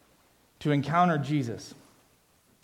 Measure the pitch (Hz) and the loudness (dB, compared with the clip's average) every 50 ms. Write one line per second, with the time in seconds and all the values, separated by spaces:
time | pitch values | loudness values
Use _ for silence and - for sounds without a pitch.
0 | _ _ _ _ _ _ _ _ _ _ _ _ - 151 143 143 135 139 160 175 | _ _ _ _ _ _ _ _ _ _ _ _ -2 0 0 0 0 0 2 4
1 | 180 180 160 147 135 131 151 147 127 117 101 90 - - - - - - _ _ | 4 4 4 0 -2 -2 -2 -2 -2 -4 -6 -10 -12 -16 -20 -20 -20 -20 _ _
2 | _ _ _ _ _ _ _ _ _ _ _ _ | _ _ _ _ _ _ _ _ _ _ _ _